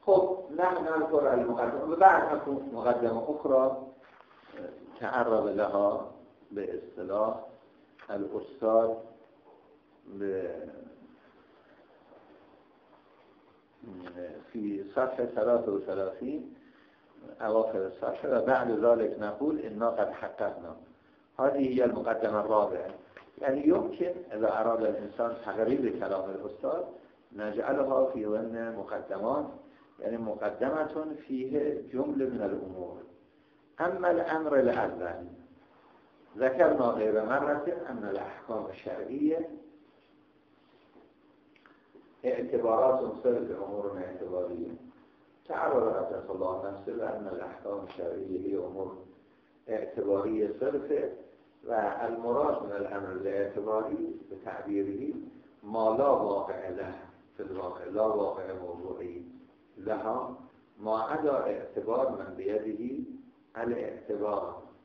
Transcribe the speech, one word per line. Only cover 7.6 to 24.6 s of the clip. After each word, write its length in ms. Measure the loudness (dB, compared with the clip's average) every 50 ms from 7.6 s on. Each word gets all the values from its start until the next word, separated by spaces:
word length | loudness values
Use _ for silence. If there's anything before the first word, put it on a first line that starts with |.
| -20 -20 _ _ _ _ _ _ -12 -8
الأستاذ 840 | -6 -4 -4 -4 -4 -6 -6 -8 -10 -2 2 6 6 6 6 4 0 -4 -8 -16 -18 -20 -20 -20 _ _ _ -20 -20 -20 -20 -20 -20 _ _ _ _ _ _
ب-، 540 | -16 -10 -4 -2 -2 0 0 -2 -4 -6 -6 -10 -12 -12 -14 -18 -18 -20 -20 -20 -20 -20 -20 -20 -20 -20 -20 -20 _ -20 -20 -20 -20 -20 -20 -20 _ -20 -20 -20 -20 -20 -20 -20 -20 -20 -20 -20 -20 -20 -20 -20 _ _ _ _ _ -20 -20 _ _ -20 -20 -20 -20 -20 -20 _ -20 -20 _ _ _ _ _ -18 -16 -14 -12 -12 -12 -10 -10 -10 -10 -10 -14 -16 -10 -6
في 320 | -4 -2 -2 -2 -4 -6 -2 0
صفحة 280 | 0 2 2 2 -2 -2
ثلاثة 480 | -2 0 0 4 4 4 4 4 2 0
وثلاثين، 840 | 0 0 -2 -2 -2 -2 -4 -4 -6 -6 -4 -4 -6 -6 -10 -16 -18 -20 -20 -20 -20 -20 -20 _ _ _ _ -20 -20 -18 -18 -12 -6
أواخر 460 | -2 2 2 4 2 2 0 -2 -2
الصفحة: 560 | -2 -4 -6 -6 -4 -4 -4 -2 0 2 2 4
«وبعد 280 | 4 4 4 4 2
ذلك 460 | 2 4 6 6 6 6 4 0 0 -2
نقول 380 | -4 -4 -4 -2 0 0 0 0
إنا 280 | -4 -6 -4 0 0 0
قد 220 | 2 2 0 0
حققنا.» 680 | -2 -6 -8 -8 -4 -4 -4 -4 -4 -6 -10 -12 -14 -14 -16 -20 -20 _ _ -20 _ _ _ _ _ 2
هذه 340 | 2 2 4 4 2 2 4
هي 100 | 4 4
المقدمة 560 | 4 2 0 0 0 0 2 2 2 2 2
الرابعة. 500 | 2 4 6 6 6 4 0 -4 -6 -8 -10 -12 -18 -20 -20 -20 -20 -20 _ -4
يعني 300 | -2 0 0 4 6 6
يمكن 440 | 6 6 4 -2 -2 -2 -2 -2 -2 -6 -8 -8 -4
إذا 280 | 0 2 2 2 4